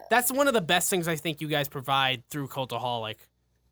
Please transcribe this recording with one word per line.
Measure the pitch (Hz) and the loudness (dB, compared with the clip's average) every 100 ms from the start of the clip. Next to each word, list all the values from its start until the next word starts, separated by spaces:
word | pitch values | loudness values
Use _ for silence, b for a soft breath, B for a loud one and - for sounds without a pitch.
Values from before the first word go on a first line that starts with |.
| - | 2
that's | 233 247 | 2 4
one | 262 285 | 2 4
of | |
the | 226 | 2
best | 160 175 - | 4 2 2
things | 190 165 | 0 0
I | 156 | -2
think | 170 151 | -4 -4
you | 151 | -2
guys | 147 139 | -2 -2
provide | 143 127 135 131 123 - | -4 0 2 2 0 -6
through | 147 135 | -8 -6
Cultaholic. | 139 123 117 123 120 110 - _ _ _ _ _ | -6 -4 -4 -4 -4 -6 -10 _ _ _ _ _